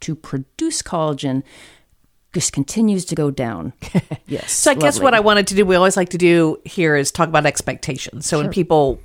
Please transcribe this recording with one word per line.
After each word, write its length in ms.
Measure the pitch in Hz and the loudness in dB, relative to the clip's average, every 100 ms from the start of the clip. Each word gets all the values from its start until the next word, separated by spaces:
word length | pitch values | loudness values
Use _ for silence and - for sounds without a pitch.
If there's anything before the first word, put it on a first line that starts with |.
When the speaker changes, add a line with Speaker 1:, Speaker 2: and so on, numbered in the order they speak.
Speaker 1:
to 160 | - 151 | -10 -10
produce 680 | - 135 135 - 320 - | -8 -8 -8 -6 -6 -6
collagen 640 | - 175 156 143 143 131 - - - _ _ _ _ _ _ | -6 -4 -2 -2 -4 -4 -6 -16 -20 _ _ _ _ _ _
just 200 | 123 - | -6 -4
continues 540 | - 139 214 220 190 170 | -4 -4 0 2 0 -2
to 80 | |
go 160 | 156 147 | -2 -2
down. 420 | 139 120 95 101 - | -2 -6 -6 -10 -12
Speaker 2:
<laughs> 40 | - 180 - 156 - | -4 -4 -4 -10 -10
Speaker 1:
Yes. 220 | 143 - | -10 -6
Speaker 2:
So 220 | - 302 | 0 2
I 20 | |
guess 220 | 277 294 277 | 4 2 2
Speaker 1:
Lovely. 80 | |
Speaker 2:
what 100 | 269 | 2
I 60 | 226 | 4
wanted 260 | 208 208 190 | 4 2 2
to 80 | |
do, 100 | 190 | 2
we 120 | 190 180 | 4 4
always 200 | 190 190 | 4 2
like 120 | 180 | -2
to 100 | 170 | 2
do 420 | 175 170 160 - | 4 4 4 0
here 320 | - - 160 147 | -8 -2 0 2
is 160 | 143 | 0
talk 160 | - 160 | -2 0
about 180 | 156 147 | 2 0
expectations. 800 | - - 127 - 131 - 131 - | -2 -6 -8 -8 -10 -12 -10 -4
So 120 | 151 | -2
when 80 | - | 0
Speaker 1:
Sure. 60 | |
Speaker 2:
people 480 | 196 165 156 139 120 | -2 2 2 2 -2